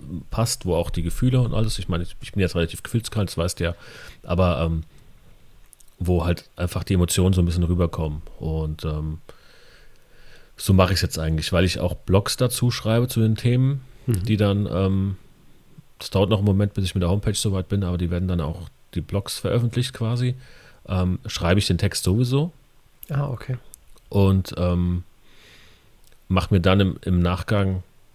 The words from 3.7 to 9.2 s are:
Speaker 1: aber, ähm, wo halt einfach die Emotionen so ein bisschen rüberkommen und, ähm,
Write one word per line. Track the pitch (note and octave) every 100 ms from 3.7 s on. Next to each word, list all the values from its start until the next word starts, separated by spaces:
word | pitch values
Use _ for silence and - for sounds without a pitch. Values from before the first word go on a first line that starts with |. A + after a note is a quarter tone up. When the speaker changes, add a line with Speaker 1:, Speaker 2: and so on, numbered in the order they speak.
| E2+ - - - -
Speaker 1:
aber, | - F2+ F2+ C#2+
ähm, | E2 E2 D#2 - - - - - - - - - - -
wo | F2 F2+
halt | E2 E2+ - -
einfach | F2 F#2
die | -
Emotionen | F#2+ F2 - F#2
so | F#2
ein |
bisschen | E2+ E2+
rüberkommen | E2+ F2 E2+ - D#2 D2+ - -
und, | - D#2+ D#2 D#2
ähm, | D#2+ D2+ D#2 D#2